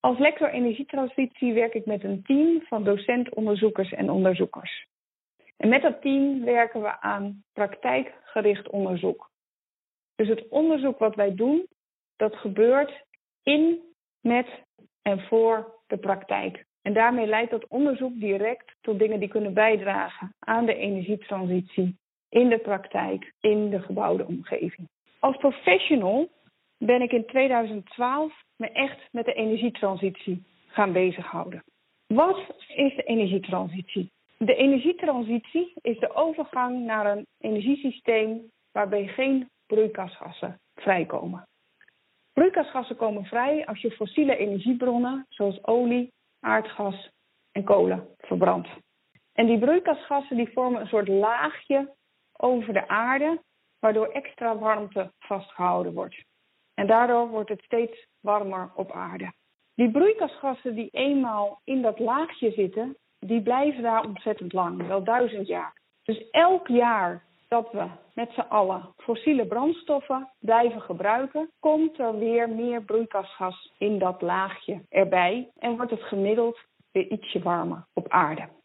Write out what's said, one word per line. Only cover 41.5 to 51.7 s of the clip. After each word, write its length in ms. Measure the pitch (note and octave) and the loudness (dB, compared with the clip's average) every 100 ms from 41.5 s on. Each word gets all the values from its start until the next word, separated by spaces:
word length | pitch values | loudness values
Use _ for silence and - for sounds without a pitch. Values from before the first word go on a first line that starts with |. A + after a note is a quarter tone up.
| _ _ _ _ _ _ _ _ | _ _ _ _ _ _ _ _
Broeikasgassen 640 | - F4 F#4+ D4 C4 A#3+ A#3+ | 4 4 4 -2 -4 -8 -4
komen 280 | A3+ G#3 | -4 -4
vrij 420 | F#3+ A#3 B3+ D4+ - | -4 -2 0 0 -2
als 140 | G#3+ | -6
je 100 | A#3 | -6
fossiele 460 | A3 G#3 - C#4+ B3+ | -4 -4 0 2 2
energiebronnen 880 | G#3 G3 G#3 B3 B3 A#3+ B3 C4+ C4+ | 0 -2 -2 0 0 0 0 -4 -10
zoals 360 | - G3+ F#3+ | -4 -2 -2
olie, 480 | - A#3 B3 A#3+ B3 _ _ _ | 0 2 2 0 -2 _ _ _
aardgas 720 | A3+ A3 A3 - G3+ F#3+ - _ _ _ _ | 0 0 0 -6 -6 -6 -14 _ _ _ _
en 120 | - | -8
kolen 440 | G3 G#2 F#3 F#3 - _ | 2 4 4 0 -6 _
verbrandt. 500 | - - E3+ C3 F3 - _ _ _ _ _ | -6 0 2 0 -4 -16 _ _ _ _ _
En 140 | - A3+ | 0 2
die 120 | A3+ | 4
broeikasgassen 800 | A#3+ E4+ F4+ D4+ - C#4+ C#4 A#3+ | 4 2 2 -4 -2 -4 -2 -4
die 140 | A#3 | -2
vormen 280 | - B3+ A#3+ | -2 -2 -2
een 60 | G#3 | -2
soort 220 | A3 G3 | -2 0
laagje 840 | G3 G#3 - D4 - - | 2 2 0 -2 -6 0